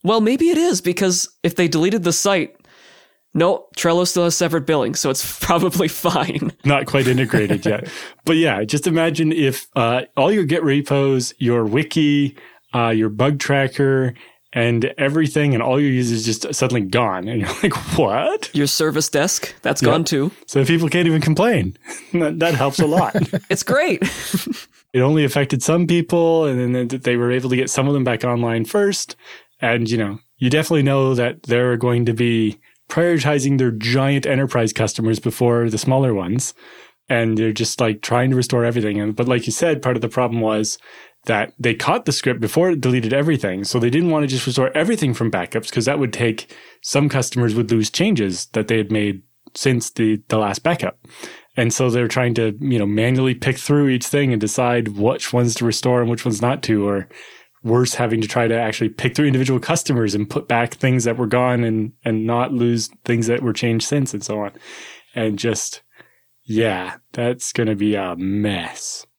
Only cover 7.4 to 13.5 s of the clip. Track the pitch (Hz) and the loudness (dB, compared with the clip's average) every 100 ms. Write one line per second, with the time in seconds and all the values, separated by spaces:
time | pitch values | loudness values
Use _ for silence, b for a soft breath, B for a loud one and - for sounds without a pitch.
7.4 | 104 101 - 104 - B B B - 160 | 0 0 0 -4 -6 B B B 0 2
8.4 | 160 101 110 147 180 165 165 151 156 165 | 2 0 -2 -2 0 2 0 2 0 2
9.4 | 139 131 - - 117 127 - - 143 214 | 0 -2 -6 -2 0 0 -2 0 2 2
10.4 | 156 165 156 139 143 143 139 135 120 - | 2 0 2 0 2 0 2 0 -2 -2
11.4 | 123 120 110 120 156 160 147 143 139 - | 0 2 2 0 0 2 2 2 0 -6
12.4 | B B _ 120 117 110 110 107 131 147 | B B _ -2 0 2 0 2 0 0
13.4 | - | 0